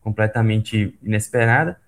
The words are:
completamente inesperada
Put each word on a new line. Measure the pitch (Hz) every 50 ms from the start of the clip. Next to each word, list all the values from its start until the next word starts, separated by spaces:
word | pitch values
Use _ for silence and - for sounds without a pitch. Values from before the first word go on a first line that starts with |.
completamente | _ 110 104 - 107 107 - 120 113 110 110 110 110 - 113 107 104 - - _ -
inesperada | 107 107 104 104 - - 123 113 113 117 139 160 170 180 _ _